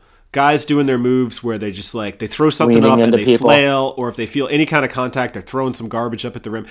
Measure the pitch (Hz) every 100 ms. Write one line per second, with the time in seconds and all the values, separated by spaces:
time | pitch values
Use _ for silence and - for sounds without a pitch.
0 | _ _ _ 135 143 147 147 147 139 127
1 | 123 127 123 - 120 110 104 95 104 117
2 | 104 - 107 - 156 - 143 117 131 117
3 | 117 117 110 120 131 147 139 135 135 -
4 | 120 117 113 143 135 147 156 156 131 127
5 | 127 131 120 104 95 131 131 123 113 117
6 | 120 113 120 113 110 110 107